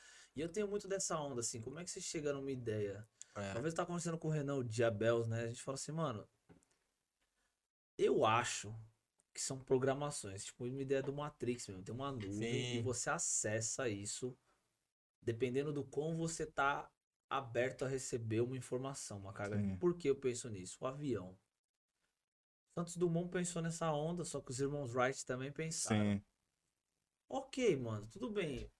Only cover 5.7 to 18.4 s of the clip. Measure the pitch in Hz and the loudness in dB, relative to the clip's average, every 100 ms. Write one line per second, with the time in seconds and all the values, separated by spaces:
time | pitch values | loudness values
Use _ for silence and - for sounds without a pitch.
5.7 | 135 - 156 156 107 92 _ - - _ | -6 -4 -2 0 -2 -8 _ -20 -20 _
6.7 | _ _ _ _ _ _ _ _ _ _ | _ _ _ _ _ _ _ _ _ _
7.7 | _ _ - 214 202 113 117 117 - 104 | _ _ 2 4 6 6 6 4 -2 -6
8.7 | 113 - _ _ _ _ - - 135 - | -10 -12 _ _ _ _ -6 -6 -4 2
9.7 | 131 131 135 147 - 101 98 - - 123 | 4 4 2 -2 -4 -6 -8 -10 -8 -6
10.7 | 135 135 135 135 143 147 - 120 123 - | -4 2 2 2 -4 -6 -4 -2 -2 -4
11.7 | 95 92 117 139 131 98 104 117 120 123 | -10 -8 -6 -6 -4 -4 -2 0 0 0
12.7 | 120 117 117 151 160 - - 107 110 113 | 0 0 0 0 0 0 0 2 0 0
13.7 | - 131 101 101 - 127 139 _ _ _ | 0 0 0 -4 -4 -6 -6 _ _ _
14.7 | _ _ _ _ _ - 113 123 127 147 | _ _ _ _ _ -2 0 2 2 0
15.7 | 143 131 135 156 165 165 - 156 - 139 | -2 -2 -2 0 0 -2 -2 -2 2 2
16.7 | 147 - _ _ _ - 135 123 135 131 | 2 -4 _ _ _ -4 -2 0 2 2
17.7 | - 131 135 - 123 113 110 | 2 -2 -2 -2 -2 2 2